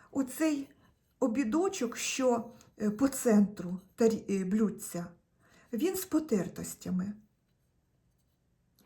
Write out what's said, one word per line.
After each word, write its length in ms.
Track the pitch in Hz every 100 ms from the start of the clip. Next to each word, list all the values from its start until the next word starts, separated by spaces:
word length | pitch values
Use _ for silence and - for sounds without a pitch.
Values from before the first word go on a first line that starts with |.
| -
оцей 580 | 277 262 - 320 277 269 - _ _ _ -
обідочок, 760 | 254 233 220 311 381 - 240 -
що, 540 | - - 254 233 - - - -
е, 80 | 214
по 180 | 208 269
центру 720 | - 240 208 196 - 180 185 - -
тарі-, 280 | 226 - -
е, 140 | 196
блюдця, 640 | 185 220 208 - - 175 - - _ _ _ _ -
він 240 | 226 339 -
з 80 |
потертостями. 1080 | - 311 - 208 165 - 170 - 175 180 202 - _ _ _ _ _ _ _ _ _ _ _ _ _ _ _ _